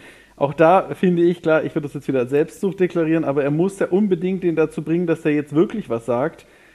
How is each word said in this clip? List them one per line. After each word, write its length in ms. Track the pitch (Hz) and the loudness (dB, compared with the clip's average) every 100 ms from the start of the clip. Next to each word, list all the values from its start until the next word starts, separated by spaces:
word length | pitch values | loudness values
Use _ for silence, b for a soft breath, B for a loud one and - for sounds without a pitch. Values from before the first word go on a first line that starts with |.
| B B B - | B B B -4
auch 180 | 139 | -2
da 400 | 151 160 185 - | 4 6 6 2
finde 300 | 147 185 175 | 0 0 2
ich, 180 | 175 170 | 2 2
klar, 220 | 160 156 | 0 0
ich 100 | 139 | 0
würde 140 | 160 143 | -6 -8
das 60 | |
jetzt 120 | 147 - | -8 -2
wieder 140 | 135 | -2
als 100 | 123 | 0
Selbstsucht 480 | 143 165 - 196 - | 0 0 -4 -6 -2
deklarieren, 460 | 180 175 160 165 | -2 0 0 0
aber 180 | 139 143 | 0 0
er 80 | 143 | 0
muss 300 | 151 185 - | 0 0 -2
ja 60 | 185 | -2
unbedingt 560 | 180 214 175 180 190 | 0 0 0 -2 -2
den 100 | 175 | -2
dazu 280 | 160 156 - | 0 -2 -2
bringen, 260 | 156 170 170 | -4 -2 0
dass 160 | 160 | -2
er 80 | 156 | 0
jetzt 200 | 147 147 | -2 0
wirklich 360 | 143 208 220 - | 0 0 -2 -6
was 180 | 117 - | -6 -2
sagt. 400 | 120 160 - - b b | -2 -4 -6 -20 b b